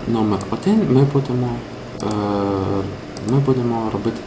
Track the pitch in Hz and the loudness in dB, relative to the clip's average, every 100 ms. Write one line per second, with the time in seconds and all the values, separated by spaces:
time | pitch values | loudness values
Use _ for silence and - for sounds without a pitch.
0 | 113 113 107 95 - 113 190 220 147 131 | -2 2 2 0 -2 -2 2 4 6 6
1 | 143 139 135 123 123 120 - - - - | 6 2 0 -2 -2 -4 -8 -14 -12 -6
2 | 104 104 101 101 101 98 98 98 98 95 | -2 0 0 0 0 0 0 -2 -4 -8
3 | - - 104 139 139 127 120 117 110 98 | -12 -6 0 2 2 2 0 -2 -2 -2
4 | 113 110 | -2 -4